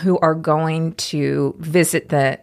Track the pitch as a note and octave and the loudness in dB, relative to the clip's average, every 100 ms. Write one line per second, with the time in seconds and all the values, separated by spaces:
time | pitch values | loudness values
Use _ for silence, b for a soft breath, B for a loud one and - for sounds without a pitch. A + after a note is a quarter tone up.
0 | F#3 F3+ D#3+ D#3+ D#3+ D#3 D#3+ D#3+ E3 - | 0 2 2 2 0 0 0 -2 -4 -6
1 | - D3 C#3 C#3 C#3 - D#3+ F3 E3 D#3+ | -6 -4 -2 0 -2 -4 0 2 2 0
2 | - C#3+ C3+ C3+ | -2 0 0 -2